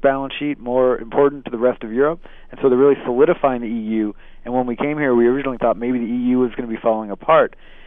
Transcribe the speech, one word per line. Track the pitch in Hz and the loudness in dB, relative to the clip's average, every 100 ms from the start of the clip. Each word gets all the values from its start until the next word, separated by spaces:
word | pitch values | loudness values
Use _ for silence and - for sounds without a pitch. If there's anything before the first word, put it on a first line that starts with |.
balance | 139 135 135 - | 0 0 -4 -6
sheet | 147 139 | -6 -6
more | 120 127 127 123 | -2 2 2 0
important | 117 127 143 143 - | -4 0 0 0 -8
to | |
the | 120 | -2
rest | 123 120 | -2 -2
of | 110 | -4
Europe, | 117 143 170 - - - | -2 0 -2 -12 -20 -20
and | 123 | -2
so | 135 | 2
they're | 123 | 4
really | 143 135 - | 4 4 0
solidifying | 123 156 165 139 123 | 2 2 2 0 -2
the | 117 | -4
E | 117 107 110 | -6 -4 -2
U. | 107 - - - | -2 -6 -16 -16
And | 117 | -6
when | 127 123 | -2 -2
we | 117 | -2
came | 143 151 | -4 -2
here, | 143 | 2
we | 120 120 | 4 4
originally | 135 135 120 | 2 -2 -2
thought | 120 107 | -2 0
maybe | 120 127 | -2 -2
the | |
E | 113 123 123 | -2 -2 0
U | 127 | 2
was | 123 | 0
gonna | 107 120 | -2 -8
be | 110 | -4
falling | 117 110 107 | 0 0 -4
apart. | 98 - 160 117 - - - | -6 2 4 4 -2 -20 -20